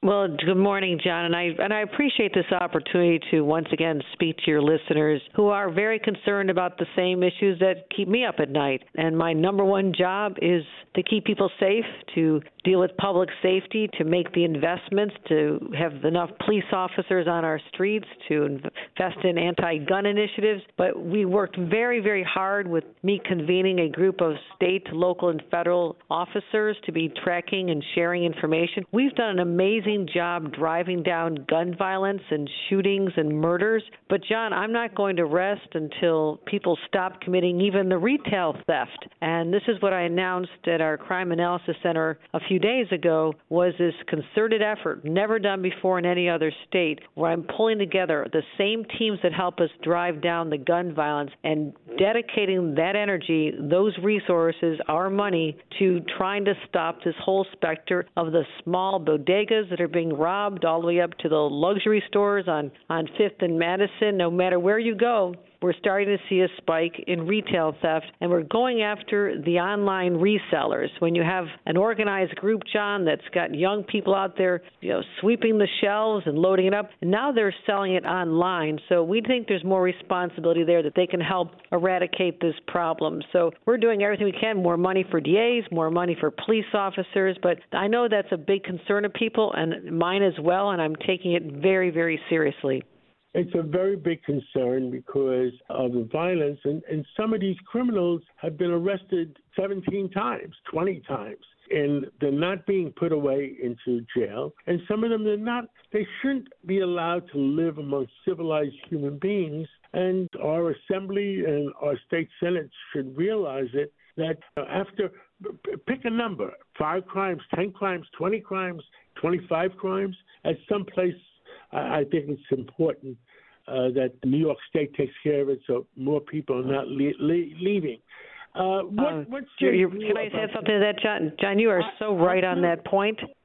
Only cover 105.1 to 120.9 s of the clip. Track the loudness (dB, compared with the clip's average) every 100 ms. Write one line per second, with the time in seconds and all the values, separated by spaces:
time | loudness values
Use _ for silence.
105.1 | 0 0 -2 -2 -6 -6 _ _ -6 -4
106.1 | -4 -2 -2 -6 -20 -2 0 0 0 0
107.1 | -2 -4 -2 0 2 0 -2 -4 -4 -4
108.1 | _ -4 -2 0 0 -2 -6 -8 -4 -4
109.1 | -4 -2 0 -2 -4 -8 _ _ -2 0
110.1 | 0 -2 -4 -2 0 0 -4 -4 -4 -2
111.1 | -4 -2 -2 0 0 -2 -4 -4 -4 _
112.1 | -4 -4 -4 -2 -2 -4 -14 -10 -8 -6
113.1 | -2 -2 0 -2 -4 -4 -2 -4 _ _
114.1 | -6 -4 -4 -8 -10 -6 -4 -6 -4 -6
115.1 | -6 _ _ -14 -12 -10 -10 -6 -4 -2
116.1 | -2 -2 -4 -8 -8 _ -4 -2 -2 -4
117.1 | -4 -2 -4 -6 -4 -4 -4 -4 -4 -10
118.1 | -6 -4 -4 -4 -6 -6 -8 -16 _ _
119.1 | -6 -2 -2 -2 -2 -2 -2 -4 -4 -4
120.1 | -8 _ _ -4 -4 -2 -4 -2